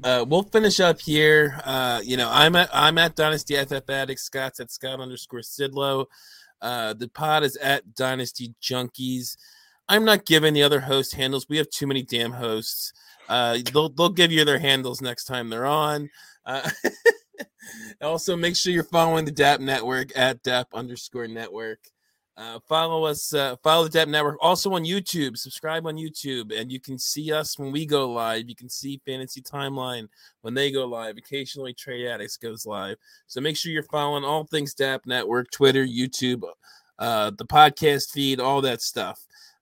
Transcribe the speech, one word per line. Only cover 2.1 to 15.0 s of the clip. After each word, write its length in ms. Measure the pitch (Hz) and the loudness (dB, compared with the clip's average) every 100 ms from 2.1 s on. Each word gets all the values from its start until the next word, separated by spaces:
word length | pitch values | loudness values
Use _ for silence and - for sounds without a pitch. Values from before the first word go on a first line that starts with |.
| 127 | -2
know, 140 | 117 | 4
I'm 240 | 123 156 175 | 6 8 6
at, 140 | 180 | 4
I'm 240 | 131 147 165 | 4 4 6
at 200 | 165 160 | 2 2
Dynasty 380 | 156 151 - | 0 0 -2
F 160 | 143 139 | -2 -2
F 200 | 139 135 | -4 -4
Addict. 300 | 135 135 131 | -4 -4 -6
Scott's 400 | - 135 131 - | -8 -6 -6 -8
at 100 | 120 | -14
Scott 280 | - 135 131 | -10 -10 -10
underscore 420 | 131 127 - 120 | -10 -14 -12 -14
Sidlow. 680 | - - 143 135 139 135 - _ - - _ - | -12 -6 -4 -2 0 0 -4 _ -20 -20 _ -10
Uh, 320 | 117 120 110 | -6 -4 -4
the 140 | 110 120 | -6 -10
pod 340 | - 156 151 | -4 2 2
is 120 | 143 - | 2 0
at 380 | 139 139 104 | 0 0 -2
Dynasty 600 | 113 131 131 120 - 117 - | -4 -2 -2 -6 -10 -14 -10
Junkies. 720 | - 127 123 - 127 127 123 - - _ _ _ - | -6 -4 -6 -6 -6 -4 -8 -14 -20 _ _ _ 2
I'm 140 | 208 | 4
not 220 | 220 202 - | 6 4 6
giving 260 | 160 156 | 6 6
the 100 | 147 | 6
other 180 | 143 143 | 4 4
host 340 | 135 135 123 | 2 0 0
handles. 340 | - 131 135 127 | -4 -4 -4 -4
We 80 | 156 | -4
have 140 | 143 | -4
too 160 | - 139 | -4 -2
many 160 | 135 | -4
damn 300 | 123 120 117 | -2 -4 -4
hosts. 600 | 123 117 110 110 - - - - - - | -4 -4 -4 -6 -8 -10 -12 -20 -16 -4
Uh, 300 | 120 120 120 120 | 0 0 0 0
they'll, 160 | 147 156 | 0 0
they'll 220 | 135 180 | 2 2
give 200 | 180 170 | 4 4
you 140 | 160 | 6
their 140 | 147 135 | 4 4
handles 420 | 139 135 131 123 | 2 2 0 -6